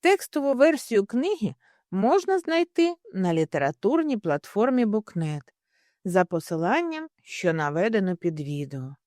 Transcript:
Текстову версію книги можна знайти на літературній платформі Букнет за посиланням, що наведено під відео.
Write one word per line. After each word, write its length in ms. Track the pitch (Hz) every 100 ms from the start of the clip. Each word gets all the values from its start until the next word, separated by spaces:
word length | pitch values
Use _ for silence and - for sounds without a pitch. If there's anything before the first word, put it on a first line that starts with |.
Текстову 520 | 339 381 - - 277
версію 520 | 262 294 311 - 220 196
книги 500 | 240 320 392 208 - _ _ _
можна 480 | 185 214 381 370 381
знайти 560 | 339 330 339 - 339 349 -
на 200 | - 180
літературній 840 | 165 156 156 139 - 196 311 311 240
платформі 680 | 175 147 - - 240 254 233
Букнет 580 | 214 214 175 160 151 - _ _ _ _ _ 190
за 200 | 180 180
посиланням, 800 | 175 - 165 165 269 339 311 311 _
що 300 | - - 180
наведено 640 | 165 147 147 208 220 190 180
під 240 | 175 156
відео. 560 | 143 147 143 139 131 139